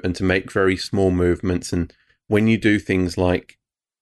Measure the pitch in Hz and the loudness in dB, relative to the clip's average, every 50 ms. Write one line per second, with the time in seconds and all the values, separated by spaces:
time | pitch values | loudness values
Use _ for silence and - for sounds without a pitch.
0 | - 90 87 - 98 92 92 95 - - - 104 95 92 95 90 - - - 101 | -2 -4 -4 -2 -2 0 0 0 -2 -4 -2 0 2 2 0 -2 -4 -4 -2 0
1 | 95 95 90 87 90 87 85 80 - 92 90 87 - - - 87 85 - _ _ | 2 2 2 2 2 2 0 0 -2 -4 -4 -4 -4 -4 -4 -4 -4 -6 _ _
2 | _ _ _ _ _ - 104 104 110 113 113 98 101 107 104 101 - - 98 92 | _ _ _ _ _ -2 0 2 2 2 2 2 2 2 2 2 0 0 0 0
3 | 92 87 - 98 90 90 90 - - _ - _ _ _ _ _ _ _ _ _ | 0 -2 -2 0 0 0 0 -2 -4 _ -20 _ _ _ _ _ _ _ _ _